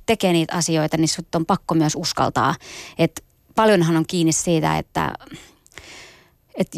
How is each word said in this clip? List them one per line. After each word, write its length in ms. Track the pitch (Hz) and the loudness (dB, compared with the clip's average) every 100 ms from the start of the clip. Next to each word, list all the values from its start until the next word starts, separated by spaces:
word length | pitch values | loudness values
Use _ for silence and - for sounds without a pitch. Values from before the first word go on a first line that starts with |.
| - | -2
tekemään 260 | 220 190 | 0 2
niitä 240 | 170 160 180 | 2 0 -2
asioita, 400 | 165 160 156 160 | 0 0 0 0
niin 120 | 160 | 0
sut 260 | - - | -2 -4
on 120 | 170 160 | -4 0
pakko 280 | 190 - | -2 0
myös 180 | 160 151 - | 0 2 0
uskaltaa. 580 | 165 - 131 131 127 - - - - - | -6 -2 -2 0 0 -2 -10 -18 -16 -2
Et 260 | 165 - - _ _ | -2 -2 -18 _ _
paljonhan 420 | - 220 196 165 160 | 2 4 4 4 2
on 80 | 160 | 0
kiinni 260 | 180 160 | 0 0
siitä, 460 | 160 - 165 156 156 | 0 0 0 0 -2
että, 340 | - 170 156 - - 160 - _ _ - - - - - _ _ _ | -4 -6 -6 -6 -16 -20 -20 _ _ -20 -20 -20 -20 -20 _ _ _
et 140 | - - | -6 -6